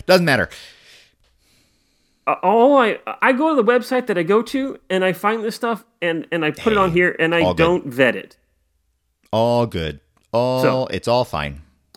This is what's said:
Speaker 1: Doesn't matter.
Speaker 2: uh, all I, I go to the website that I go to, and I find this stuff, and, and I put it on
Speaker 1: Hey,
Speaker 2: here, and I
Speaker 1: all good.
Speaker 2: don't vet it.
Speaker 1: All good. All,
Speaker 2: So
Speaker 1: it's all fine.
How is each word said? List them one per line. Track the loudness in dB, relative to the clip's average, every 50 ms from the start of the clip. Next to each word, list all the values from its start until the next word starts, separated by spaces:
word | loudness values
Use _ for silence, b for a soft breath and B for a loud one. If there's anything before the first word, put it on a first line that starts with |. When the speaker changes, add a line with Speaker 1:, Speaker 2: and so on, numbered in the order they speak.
| 0
Speaker 1:
Doesn't | 2 2 4 4
matter. | 2 2 0 0 -2 B B B B B B B B B B B B B B _ _ _ _ _ _ _ _ _ _ _ _ _ _ _ _ _ _ _ _ -4
Speaker 2:
uh, | -4 -4 -2 0
all | 2 4 4 6 6 6 4
I, | 4 2 0 -4 -8 -12 -6 0
I | 2 2 2
go | 2 2 0 2
to | 2 2
the | 2
website | 2 0 0 -2 -4 -4 -2
that | -2 -2
I | -2 0
go | 0 0 0 0
to, | -2 -4 -6 -6 -6 -8 -12 _ -4
and | -2 0 0
I | 0 0
find | 0 -2 -2 -2 -2 -4
this | -6 -8
stuff, | -6 -4 -6 -6 -6 -8 _ _ -6
and, | -4 -4 -4 -4 -6 -6 -4
and | -2 -2
I | -2 -4
put | -2 -2 0 0
it | 2
on | 2 2
Speaker 1:
Hey, | 2
Speaker 2:
here, | 2 0 0 0 -2
and | -2 0 0
I | 2 2
Speaker 1:
all | 2 2
good. | 2 2
Speaker 2:
don't | 2 2 0 -4
vet | -4 -2 0 2 2 0
it. | -2 -6 -16 _ _ _ _ _ _ _ _ _ _ _ _ _ _ _ _ _ _ _ _
Speaker 1:
All | -2 0 0 2 2 0 0
good. | -2 -2 -4 -6 -6 -8 -10 _ _ _ _ _ _ -2
All, | -2 0 0 0 0 0
Speaker 2:
So | 0 0 0 -4
Speaker 1:
it's | -4 -6 -6 -2
all | 0 0 0 0
fine. | -2 -4 -6 -6 -6 -8 -12 -18 _ _ _ _ _ _